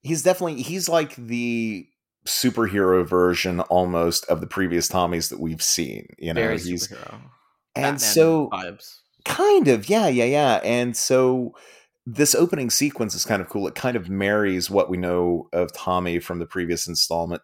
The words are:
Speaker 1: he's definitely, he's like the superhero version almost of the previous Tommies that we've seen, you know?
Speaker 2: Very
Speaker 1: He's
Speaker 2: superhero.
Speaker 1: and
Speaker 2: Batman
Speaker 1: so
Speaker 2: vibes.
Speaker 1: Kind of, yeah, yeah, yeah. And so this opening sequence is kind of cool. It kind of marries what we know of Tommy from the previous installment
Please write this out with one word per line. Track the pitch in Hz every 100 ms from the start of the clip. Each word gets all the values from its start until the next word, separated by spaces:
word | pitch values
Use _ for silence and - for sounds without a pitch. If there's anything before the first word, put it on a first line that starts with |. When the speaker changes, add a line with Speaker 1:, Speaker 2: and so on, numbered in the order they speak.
Speaker 1:
he's | 135 160
definitely, | 180 180 175 139
he's | 131 180 175
like | 170 151 -
the | 117 120 120 117 113 101 - _ _ _ -
superhero | - 127 117 110 101 92 92 85
version | 92 90 87 92 87
almost | - 90 90 87 85 82 -
of | 82
the | 90
previous | - 95 85 82
Tommies | 92 87 85 82
that | -
we've | 80 80
seen, | - - 73 52 - -
you | 82
know? | 82
Speaker 2:
Very | 110 -
Speaker 1:
He's | 87 90 -
Speaker 2:
superhero. | - - 113 127 _ _ _ _
Speaker 1:
and | -
Speaker 2:
Batman | 165 143
Speaker 1:
so | - 165 160 160 139
Speaker 2:
vibes. | 95 90 101 - - _ _
Speaker 1:
Kind | - - 403 403 180
of, | 117 101
yeah, | 214 196
yeah, | 127
yeah. | 120 143 143 107
And | 98 120 123 113
so | - 131 127 127 120 - - - _ _ -
this | 113 147
opening | - 175 170 123
sequence | - 147 - 110
is | -
kind | - 107
of | 90
cool. | 104 95
It |
kind | - 127 120
of | 87
marries | 98 98 107 101 92 87
what | 98 -
we | 90
know | 90 87 87 87 -
of | 85 87
Tommy | - - 90 90 85
from | - 87
the | 82
previous | 92 85 85 -
installment | 85 - 85 85 85